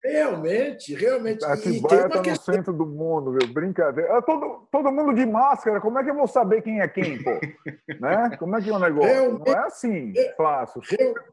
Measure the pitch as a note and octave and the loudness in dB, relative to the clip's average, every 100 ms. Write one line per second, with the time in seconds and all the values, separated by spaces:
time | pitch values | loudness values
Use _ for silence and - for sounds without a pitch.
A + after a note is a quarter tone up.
0 | B3+ D4+ D4 F3 D#3+ G#3 C#4+ - - - | 0 0 0 0 -2 0 -2 -6 -12 -2
1 | A3 C4 A3+ G#3+ D3+ C#3+ F#3 D#3 - - | 0 0 -2 -4 -2 -2 0 -2 4 4
2 | F#3 - F#3 - - F#3 F#3 E3 D#3+ D3 | 4 0 0 -2 0 -2 -2 -4 -4 -4
3 | E3 D#3+ C3+ B2+ A#2+ C3 F3+ F#3 D#3+ C3+ | -2 -2 0 0 0 -2 -4 0 0 0
4 | E3+ A3+ C4+ D#4 D4 - _ C#4 C4+ C4+ | 0 0 2 -2 -2 -10 _ 0 2 2
5 | D4+ A#3 B3+ A3 C4+ C4+ A3+ G#3 G#3 B3 | 0 2 2 4 4 2 0 0 0 -2
6 | C4+ C#4+ C4+ C4 G#3 A3 A3 A3 F3 - | -2 0 2 2 4 2 2 -2 -2 -2
7 | D#3+ C3 D3 - D3+ - D3 D3 - B2+ | -4 -2 -4 -4 -6 -10 -16 -16 -14 -6
8 | C3 F#3+ A#3 - E3+ A3 G3+ G#3 F3+ D3+ | 0 2 0 -2 -4 -4 -2 0 2 4
9 | D3 C4 C4 A3 - A#3+ C#4+ - A#3+ F#3+ | 4 4 2 0 0 0 0 -4 -4 -4
10 | A#2+ F#2+ - - D#3 C#3+ A#2+ B2+ - G#3 | -4 0 -2 2 0 0 -4 -10 -4 0
11 | C4 A3+ - | 2 0 -6